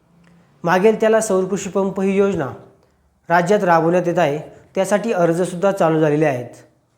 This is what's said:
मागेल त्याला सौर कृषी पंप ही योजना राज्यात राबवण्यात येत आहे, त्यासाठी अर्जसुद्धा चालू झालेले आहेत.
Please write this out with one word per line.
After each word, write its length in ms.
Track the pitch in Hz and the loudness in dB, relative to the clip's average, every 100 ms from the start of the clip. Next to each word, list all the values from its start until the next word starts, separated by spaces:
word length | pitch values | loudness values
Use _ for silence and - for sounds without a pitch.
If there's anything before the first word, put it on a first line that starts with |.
| _ _ _ _ _ _ | _ _ _ _ _ _
मागेल 380 | 170 185 220 214 | -2 2 2 2
त्याला 200 | 220 220 | 2 2
सौर 220 | 220 190 | 0 -2
कृषी 260 | 185 196 190 | -2 -4 -4
पंप 320 | 196 196 180 | -4 -4 -2
ही 160 | 196 196 | -2 0
योजना 300 | 196 175 127 101 - _ _ _ _ _ - | 0 -2 -6 -10 -20 _ _ _ _ _ -2
राज्यात 340 | 175 170 208 | 0 2 2
राबवण्यात 400 | 185 165 160 180 170 | 2 2 2 0 0
येत 120 | 170 | 0
आहे, 200 | 170 - - - - 190 | 0 -2 -8 -20 -10 -6
त्यासाठी 380 | 190 208 226 | -2 -2 -2
अर्जसुद्धा 580 | 185 165 170 180 180 196 | 0 0 0 -4 -2 -2
चालू 280 | 196 165 156 | 2 0 2
झालेले 260 | 156 151 156 | 2 2 0
आहेत. 240 | 127 120 - - _ _ | -2 -8 -16 -20 _ _